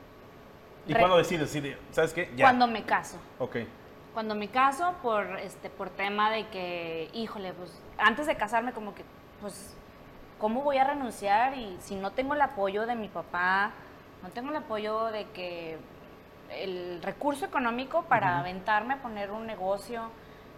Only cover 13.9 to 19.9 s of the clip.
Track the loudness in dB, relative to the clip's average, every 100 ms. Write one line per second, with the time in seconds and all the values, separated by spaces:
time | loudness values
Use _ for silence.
13.9 | -20 -20 -16 -12 -8 -6 -6 -4 -4 -2
14.9 | -2 -2 -4 -8 -8 -8 -6 -8 -10 -12
15.9 | -18 -20 -20 -20 -20 -12 -8 -6 -6 -6
16.9 | -6 -8 -2 -2 -2 -2 0 0 -2 0
17.9 | -2 2 4 4 2 -2 -4 2 2 2
18.9 | -4 -4 -6 -6 -6 -8 -4 -2 -2 -4